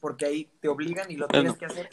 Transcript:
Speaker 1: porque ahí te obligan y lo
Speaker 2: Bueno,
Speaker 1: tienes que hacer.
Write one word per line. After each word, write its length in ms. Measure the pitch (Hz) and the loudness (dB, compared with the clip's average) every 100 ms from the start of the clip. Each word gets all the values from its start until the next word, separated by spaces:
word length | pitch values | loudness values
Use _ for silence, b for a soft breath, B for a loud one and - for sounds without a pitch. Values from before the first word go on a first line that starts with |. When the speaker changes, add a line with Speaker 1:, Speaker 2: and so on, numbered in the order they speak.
Speaker 1:
porque 260 | 151 139 147 | -8 -2 -2
ahí 240 | 151 156 _ | -2 -6 _
te 60 | 151 | -2
obligan 400 | 143 160 170 190 | 0 -2 -4 -6
y 40 | 151 | -4
lo 120 | 147 | 4
Speaker 2:
Bueno, 260 | 147 135 | 6 6
Speaker 1:
tienes 40 | 117 | 2
que 80 | 165 | -6
hacer. 220 | 175 175 | -8 -6